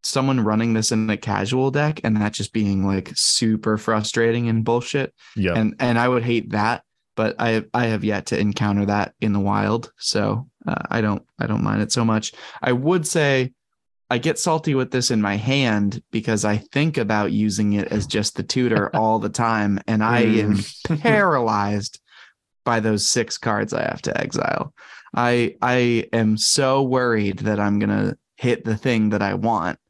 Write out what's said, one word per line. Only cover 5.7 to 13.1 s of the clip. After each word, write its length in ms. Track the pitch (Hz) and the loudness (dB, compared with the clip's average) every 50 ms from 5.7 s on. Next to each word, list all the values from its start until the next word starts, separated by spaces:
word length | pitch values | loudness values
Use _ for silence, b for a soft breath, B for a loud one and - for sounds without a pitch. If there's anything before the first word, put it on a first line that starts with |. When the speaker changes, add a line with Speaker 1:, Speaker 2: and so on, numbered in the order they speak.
| - - | 0 0
Speaker 1:
and 180 | 131 123 117 117 | 0 2 2 2
I 100 | 120 123 | 2 2
would 140 | 127 123 | 2 2
hate 280 | 117 123 120 113 - - | 0 0 0 0 -2 -2
that, 340 | 101 104 104 113 120 - _ _ _ _ _ _ _ | -2 0 0 0 0 -2 _ _ _ _ _ _ _
but 200 | - 110 107 - - | -2 -2 -2 0 0
I, 260 | 120 117 113 110 107 - | 0 0 0 0 -2 -2
I 140 | - 120 120 | -2 0 0
have 180 | 113 110 101 - | 0 0 0 0
yet 220 | 107 104 101 - | -2 -2 -2 -2
to 120 | - - - | -2 -2 0
encounter 460 | 101 104 104 - 107 104 101 101 101 | 0 0 0 0 0 0 2 2 2
that 280 | 98 101 104 98 - _ _ | 2 2 0 0 -2 _ _
in 100 | - 107 | -2 -2
the 80 | 101 101 | 0 0
wild. 520 | 98 98 101 104 101 101 110 - - - _ | 0 0 0 0 0 0 -2 -2 -4 -10 _
So, 500 | _ - - - 104 104 104 104 113 135 - _ _ - - | _ -6 -4 -2 0 0 0 -2 -4 -6 -10 _ _ -6 -4
uh, 140 | - - - - | -4 -4 -4 -4
I 100 | - 117 | -2 0
don't, 240 | 110 107 101 - _ _ _ - | 0 0 -2 -4 _ _ _ -6
I 80 | - | -4
don't 160 | 113 107 - - | -2 -2 -2 0
mind 160 | 104 104 104 | 0 0 -2
it 80 | 107 107 | -2 -2
so 140 | - 123 117 | 0 0 2
much. 300 | 113 110 107 107 - B B B B B B | 2 0 0 -2 -6 B B B B B B
I 100 | - 127 | -2 0
would 340 | 123 123 131 156 185 180 151 | 0 0 2 0 0 0 0
say 480 | - | 0